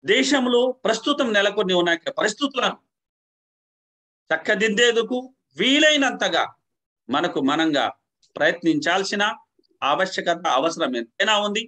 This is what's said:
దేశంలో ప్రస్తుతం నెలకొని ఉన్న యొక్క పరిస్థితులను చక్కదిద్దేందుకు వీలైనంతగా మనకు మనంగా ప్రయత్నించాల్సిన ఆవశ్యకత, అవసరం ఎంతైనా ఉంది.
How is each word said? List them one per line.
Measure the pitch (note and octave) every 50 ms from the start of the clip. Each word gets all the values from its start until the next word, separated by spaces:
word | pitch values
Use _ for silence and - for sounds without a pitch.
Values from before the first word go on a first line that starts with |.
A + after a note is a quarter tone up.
| _
దేశంలో | E3 G#3 B3+ C4 C4 C#4+ C#4 B3 B3 B3 A#3+ B3 B3+ B3 _ _
ప్రస్తుతం | G3 A3+ A3 - C#4+ C#4+ C#4 C#4 A#3+ G#3+
నెలకొని | G3+ G3 G#3 G3+ G#3 G3+ F#3 F#3 F3+
ఉన్న | E3+ E3+ E3+
యొక్క | E3 _ - - -
పరిస్థితులను | - G#3 G3 - C#4+ C4+ C#4 B3+ A3 G3 - - _ _ _ _ _ _ _ _ _ _ _ _ _ _ _ _ _ _ _ _ _ _ _ _ _ _ _ _ _ _
చక్కదిద్దేందుకు | D#3+ - - - G#3+ G3+ A3 A3 G3+ G3+ A#3+ A#3+ A#3 A3+ A3+ - B3+ B3+ B3+ B3+ _ _ _ _ _ C3+
వీలైనంతగా | G3 B3 C4+ D4 D#4 D4+ D4+ D4 C#4 B3+ - - G#3+ F#3 E3 D#3+ A2+ - - _ _ _ _ _ _ _ _ _ _ - A#2+
మనకు | D3 E3+ F3 E3+ D#3+ C#3 C3+
మనంగా | D3 D#3 D#3+ D#3+ D3 C3+ A#2+ G#2 - _ _ _ _ _ _ _ _
ప్రయత్నించాల్సిన | - D3 D#3+ F3 E3+ - E3+ D#3 D3+ C#3 E3 E3+ G3 G3 G3 G#3+ G3+ G#3 G#3+ A3+ - _ _ _ _ _ _ _ _ -
ఆవశ్యకత, | C3 D3 D#3 F#3 F#3 - - E3+ F3 E3+ E3+ F3+ D#3+ C3 C3
అవసరం | C#3+ E3 E3 D#3+ D#3+ C3 B2+ A#2+
ఎంతైనా | A#2 - _ _ G3 G#3+ G#3+ G#3 G#3
ఉంది. | G#3 G3+ A3 A#3